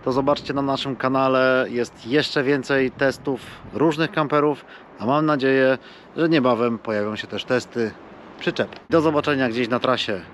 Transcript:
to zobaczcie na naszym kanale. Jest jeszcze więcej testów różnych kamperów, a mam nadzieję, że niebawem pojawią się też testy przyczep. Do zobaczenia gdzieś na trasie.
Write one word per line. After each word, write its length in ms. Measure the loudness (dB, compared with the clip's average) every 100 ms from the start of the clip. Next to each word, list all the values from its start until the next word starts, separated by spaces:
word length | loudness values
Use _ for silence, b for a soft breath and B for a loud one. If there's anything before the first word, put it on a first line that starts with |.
to 80 | 0
zobaczcie 420 | 0 2 0 -2
na 80 | -4
naszym 340 | -2 -2 -4 -4
kanale. 680 | -2 2 2 4 4 2 0
Jest 380 | -2 -4 -6 -2
jeszcze 360 | 0 0 -2
więcej 480 | 0 0 0 0 0
testów 500 | 0 -2 0 -4 -6 -8 -18 -12
różnych 400 | 0 0 2 -2
kamperów, 520 | -2 0 2 2 0 -8 B B -8
a 80 | 0
mam 200 | 2 2
nadzieję, 520 | 2 2 4 4 2 B B B -2
że 120 | 2
niebawem 500 | 4 4 2 0 -2
pojawią 380 | -4 -4 -2 -6
się 100 | -8
też 180 | -10
testy 460 | -2 -2 -2 -4 -4 -6 -20 -20 -20 -8
przyczep. 400 | -6 -4 -4 -6 0
Do 100 | 2
zobaczenia 480 | 4 2 0 0 0
gdzieś 200 | 0 -2
na 100 | -2
trasie. 420 | 0 0 -2 -6 -8